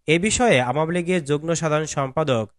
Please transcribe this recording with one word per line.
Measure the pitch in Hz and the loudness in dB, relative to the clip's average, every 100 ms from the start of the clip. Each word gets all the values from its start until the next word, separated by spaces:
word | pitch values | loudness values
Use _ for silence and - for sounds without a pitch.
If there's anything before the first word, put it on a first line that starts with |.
| - | 0
এ | 165 | 0
বিষয়ে | 208 - 247 139 | 2 2 4 4
আওয়ামী | 123 139 160 | 2 0 -2
লীগের | 175 175 185 135 | -2 -2 -2 -2
যুগ্ম | 147 160 | -4 -2
সাধারণ | 165 160 151 156 | -2 0 -2 -2
সম্পাদক | - 135 127 156 120 107 | -4 -4 -2 0 0 -2